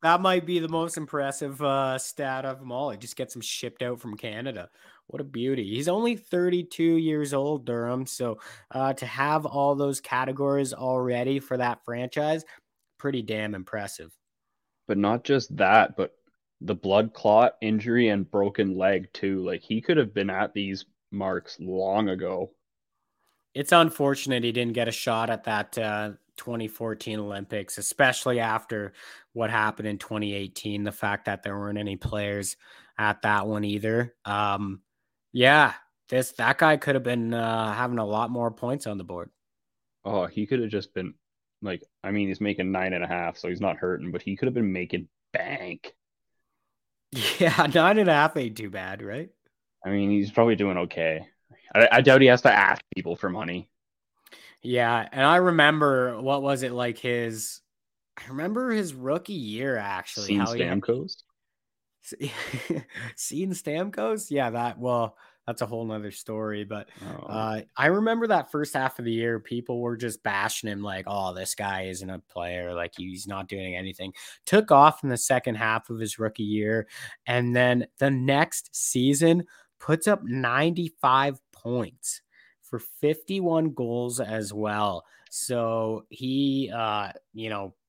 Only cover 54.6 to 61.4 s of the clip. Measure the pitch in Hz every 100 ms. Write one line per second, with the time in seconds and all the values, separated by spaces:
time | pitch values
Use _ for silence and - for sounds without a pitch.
54.6 | 120 123 117 117 110 131 139 170 180 165
55.6 | 147 151 147 131 123 117 131 139 139 135
56.6 | 127 123 123 113 127 120 117 110 110 -
57.6 | _ _ _ _ _ - - 131 170 214
58.6 | 254 220 185 135 127 156 175 196 113 107
59.6 | 135 120 101 95 - - 101 101 110 120
60.6 | 87 101 - 120 156 - _ _